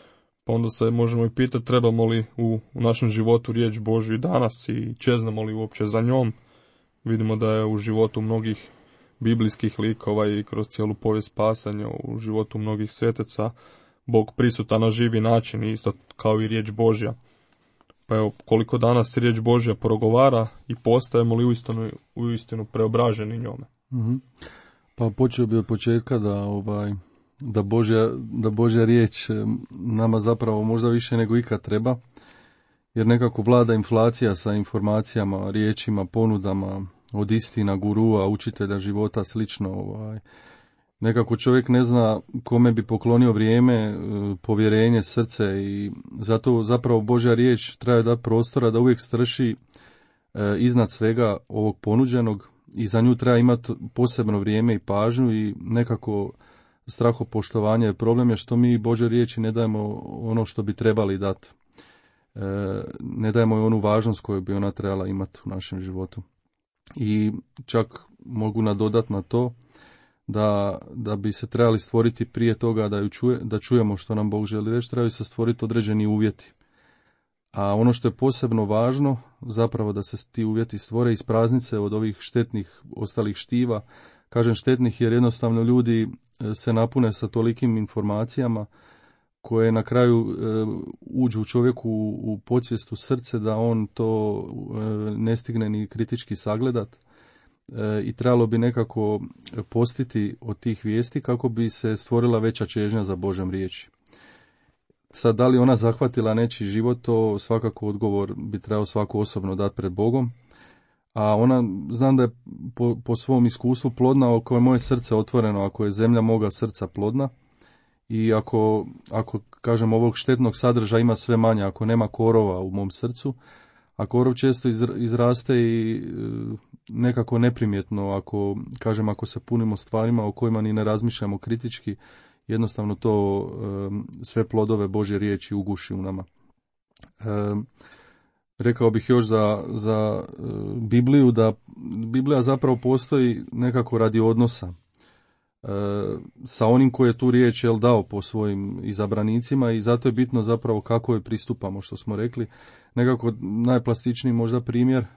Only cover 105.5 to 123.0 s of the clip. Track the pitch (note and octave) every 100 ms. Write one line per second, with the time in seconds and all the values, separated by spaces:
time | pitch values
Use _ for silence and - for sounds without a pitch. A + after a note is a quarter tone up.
105.5 | B2+ C3 A2+ A2+ A#2 B2 B2 A2 A2 A#2
106.5 | - G2+ G#2+ A#2+ A#2+ A#2+ A2+ A2 G2+ -
107.5 | A2+ A2+ - G#2 G2+ A2 G2+ G2 - G#2+
108.5 | G2+ - G#2+ G2+ A2 G2+ G#2 G#2+ G2+ F#2+
109.5 | F#2+ G2+ - G2 F#2+ A2+ C3 A#2+ - _
110.5 | _ - _ _ _ _ A2 G#2+ G#2+ B2
111.5 | B2+ A2+ F#2+ C#2+ A#2 C3+ C3 A#2+ - -
112.5 | - B2+ - A#2+ A#2 A#2+ A#2 - B2+ A#2+
113.5 | - A#2+ B2 C3 A#2+ B2+ C3+ B2 A2+ -
114.5 | B2 B2+ B2 - B2 - A2 G#2+ B2 G#2+
115.5 | G2+ G2 - G#2 G2+ A2+ A#2 A2 A2 G#2
116.5 | - G#2+ - F#2+ - G#2 C3 C3+ - _
117.5 | _ _ _ _ _ - A2+ A2 A2 -
118.5 | A2+ A2 G#2+ - - - A2 - G#2+ -
119.5 | _ A#2 A2+ A2+ A2+ A#2 - - B2+ A#2+
120.5 | - B2 A#2+ G#2+ A2+ A#2 G#2+ - A2+ A2+
121.5 | G#2+ G2 - A2 A#2 G#2+ - A2+ A2+ G2+
122.5 | F#2 F#2+ G2 G2 -